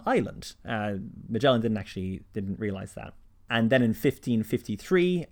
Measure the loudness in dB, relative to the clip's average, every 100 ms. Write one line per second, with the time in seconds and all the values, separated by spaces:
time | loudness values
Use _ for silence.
0 | 0 0 0 -6 -14 -14 -6 -4 -2 -4
1 | -8 -12 -6 2 4 4 2 -2 -6 -6
2 | -6 -6 -8 -8 -6 -4 -4 -4 -8 -12
3 | -14 -16 -20 _ -2 2 4 6 4 4
4 | 0 0 0 0 0 -2 -4 -8 2 4
5 | 4 2 -2